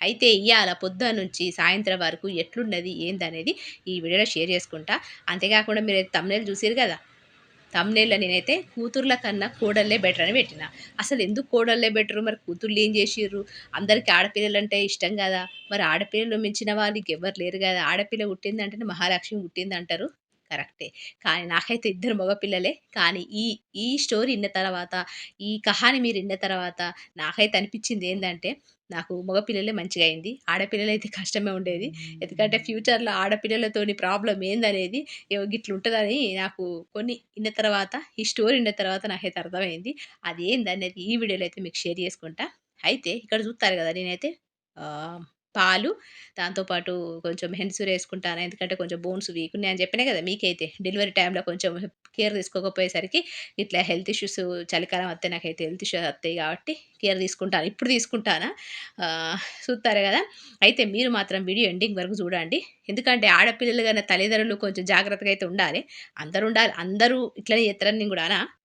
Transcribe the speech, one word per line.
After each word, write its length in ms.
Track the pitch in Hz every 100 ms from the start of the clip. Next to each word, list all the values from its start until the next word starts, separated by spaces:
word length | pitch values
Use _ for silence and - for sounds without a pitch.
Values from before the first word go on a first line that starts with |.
అయితే 260 | 180 233 247
ఇయ్యాల 460 | 202 208 226 190
పొద్దున 380 | 175 190 185 240
నుంచి 400 | 226 185 - 175
సాయంత్రం 480 | 175 170 196 208 185
వరకు 300 | 165 165 196
ఎట్లున్నది 760 | 175 165 - 226 180 180 175
ఏందనేది 520 | 165 190 170 165 185 359 - - -
ఈ 120 | 180
వీడియోలో 260 | 165 185 226
షేర్ 240 | 160 170
చేసుకుంటా. 500 | 180 - 160 156 233 - - -
అంతేకాకుండా 520 | 180 196 214 214 214
మీరు 240 | 214 190 185
థంబ్‌నెయిల్ 360 | 175 180 202 214
చూసిరు 240 | 196 214
కదా, 240 | 233 233 160 - _ _ _ _ _ _
థంబ్‌నెయిల్‌లో 440 | 180 196 220 226 202
నేనైతే 440 | 185 180 - 320
కూతుర్ల 540 | 359 - 233 262 262 247
కన్నా 320 | 226 202 196
కోడళ్ళే 500 | - 214 208 208 220
బెటర్ 240 | 185 185
అని 120 | 170
పెట్టిన. 360 | 240 - 156 156 - - -
అసలు 220 | 208 269
ఎందుకు 260 | 190 208 277
కోడళ్ళే 420 | 240 233 233 220
బెటర్? 320 | 214 214 208
మరి 140 | 220 220
కూతుర్లు 440 | - 175 214 208
ఏం 160 | 214 214
చేసిర్రు? 500 | 196 - 202 202 202 - - 131
అందరికీ 360 | 196 214 240
ఆడపిల్లలంటే 720 | 175 196 208 208 202 208 202 202
ఇష్టం 300 | - 180 208
కదా. 320 | 190 185 185 - -
మరి 100 | 202
ఆడపిల్లలు 600 | 165 160 202 214 226 220
మించిన 320 | 214 208 208
వాళ్ళు 240 | 208 208 208
ఇంకెవ్వరు 420 | 196 160 190 190
లేరు 180 | 180 190
కదా. 260 | 190 180
ఆడపిల్ల 420 | 151 180 208 220 208
పుట్టిందంటేనే 600 | 190 202 220 202 214 220
మహాలక్ష్మి 560 | 175 180 180 - 214
పుట్టిందంటారు. 680 | 175 - 190 180 175 170 262 - _ _ -
కరెక్టే. 400 | 147 139 - 143 - - - 208
కానీ 200 | 165 175
నాకైతే 440 | 170 - 233 226
ఇద్దరు 240 | 185 220
మగపిల్లలే. 680 | 208 185 202 202 185 185 320 _ -
కానీ 320 | 170 180 175
ఈ, 280 | 208 233 214 _ 190
ఈ 220 | 233 285
స్టోరీ 340 | - 214 254
విన్న 160 | 226 202
తర్వాత, 580 | 190 190 180 180 185 175 - - -
ఈ 200 | 202 214 214
కహాని 340 | 202 240 262
మీరు 180 | 240 202
విన్న 180 | 196 190
తర్వాత 580 | 190 190 180 175 175 175 - -
నాకైతే 400 | 156 175 214 208
అనిపించింది 500 | 196 214 - 220 180
ఏందంటే, 500 | 190 185 170 180 277 _ _ -
నాకు 300 | 170 165 180
మగపిల్లలే 500 | 185 190 214 202 208
మంచిగా 340 | 214 180 180 165
అయింది. 340 | 160 175 262 -
ఆడపిల్లలైతే 600 | 175 202 214 214 214 208
కష్టమే 420 | 196 190 214 208
ఉండేది. 400 | 190 180 175 247 165 - -
ఎందుకంటే 340 | 185 180 214 220
ఫ్యూచర్‌లో 540 | - 220 220 226 233
ఆడపిల్లలతోని 840 | 196 196 208 214 220 220 214 208
ప్రాబ్లం 500 | 202 185 202 220 196
ఏందనేది, 600 | 185 214 220 196 180 240 294 - -
ఏవో 120 | 202
గిట్ల 300 | 202 196 -
ఉంటదని 600 | 190 226 226 208 262 240 190
నాకు 500 | 190 - 180 170 175
కొన్ని 200 | 208 233
విన్న 360 | 240 _ - 214
తర్వాత, 540 | 220 214 202 190 262 - -
ఈ 40 |
స్టోరీ 300 | 220 - 214
విన్న 160 | 262 226
తర్వాత 360 | 208 190 190 208
నాకైతే 340 | 185 190 180
అర్థమైంది. 560 | 170 190 185 165 202 294 - -
అది 280 | 175 170 175
ఏందనేది 500 | 254 208 185 185 180
ఈ 160 | 185 233
వీడియోలో 260 | 226 190
అయితే 180 | 180 -
మీకు 140 | 185 -
షేర్ 240 | 175 170
చేసుకుంటా. 520 | 180 - 160 165 320 - _ _
అయితే 260 | 165 254 165
ఇక్కడ 360 | 226 220 220 220
చూస్తారు 300 | 226 208 185
కదా, 160 | 165
నేనైతే, 460 | 175 180 180 294 339 _ _ _ -
ఆ, 420 | 151 147 160 170 165 _ _ 214
పాలు, 400 | 185 185 240 427 - - - -
దాంతోపాటు 800 | 180 190 190 180 180 180 170 165
కొంచెం 340 | 170 175 175
హెన్సూరు 360 | 180 190 190 196
వేసుకుంటాను. 500 | 185 - 190 180 170
ఎందుకంటే 360 | 175 190 185 185
కొంచెం 260 | 170 170
బోన్స్ 300 | 175 185 -
వీక్ 200 | 170 160 202
ఉన్నాయి 160 | 196
అని 80 | 185
చెప్పినా 220 | 185 220
కదా 180 | 254 190
మీకైతే. 500 | 175 208 190 175 160 -
డెలివరీ 300 | 185 202 202
టైంలో 300 | 190 180 185
కొంచెం 480 | - 175 185 175 190 - _ -
కేర్ 180 | 214
తీసుకోకపోయేసరికి 920 | 208 180 190 190 190 185 175 190 330 339 - - -
ఇట్లా 220 | 208 180
హెల్త్ 280 | 180 175 190
ఇష్యూస్, 300 | 185 196 -
చలికాలం 680 | 180 175 170 170 175 180 180
వస్తే 220 | 170 175
నాకైతే 360 | 170 170 165 160
హెల్త్ 180 | 175
ఇష్యూస్ 220 | - 175 165
వస్తాయి 300 | - 165 170
కాబట్టి 380 | 156 175 -
కేర్ 460 | 311 _ _ 202 190
తీసుకుంటాను. 460 | 185 - 214 190 165
ఇప్పుడు 240 | - 240
తీసుకుంటానా. 640 | 247 - 233 214 160 214 415 - - - -
ఆ, 360 | 175 165 165 180 - - -
చూస్తారు 300 | 247 233 208
కదా. 260 | 196 233 415 - - -
అయితే 240 | 202 214 214
మీరు 240 | 202 254
మాత్రం 340 | 233 190 190
వీడియో 260 | 185 196 214
ఎండింగ్ 260 | 180 220 196
వరకు 180 | 180
చూడండి. 500 | 208 175 180 165 294 - _ -
ఎందుకంటే 380 | 214 262 247 208
ఆడపిల్లలు 560 | 175 214 226 240 233
కన్నా 180 | 226 214
తల్లిదండ్రులు 540 | 202 185 202 220 226 208
కొంచెం 300 | 202 190 185
జాగ్రత్తగా 440 | 185 196 202 202
అయితే 160 | 196 185
ఉండాలి. 380 | 190 175 165 - - - -
అందరూ 300 | 156 190 220
ఉండాలి. 260 | 220 226 -
అందరూ 540 | 175 202 240 254 247 -
ఇట్లనే 240 | 214 226
చేస్తారని 360 | 214 202 196 220
నేను 120 | 208
కూడా 140 | 185
అనా. 240 | 165 190 208 -